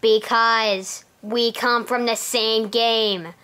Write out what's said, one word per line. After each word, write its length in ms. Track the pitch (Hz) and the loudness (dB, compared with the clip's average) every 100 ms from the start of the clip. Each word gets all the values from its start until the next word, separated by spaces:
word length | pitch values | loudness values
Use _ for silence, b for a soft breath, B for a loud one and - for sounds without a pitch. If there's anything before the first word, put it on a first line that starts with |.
because 1040 | 226 214 214 233 226 226 220 196 190 - - _ | 4 2 2 2 4 2 2 -2 -6 -14 -16 _
we 300 | 208 240 233 | -6 -2 -2
come 320 | 226 247 240 | 0 0 0
from 220 | 233 247 240 | 0 -2 -2
the 100 | 220 | -2
same 520 | 190 240 220 220 220 | -2 -2 0 0 0
game. 600 | 226 233 226 220 190 165 175 | 0 2 2 0 -2 -8 -16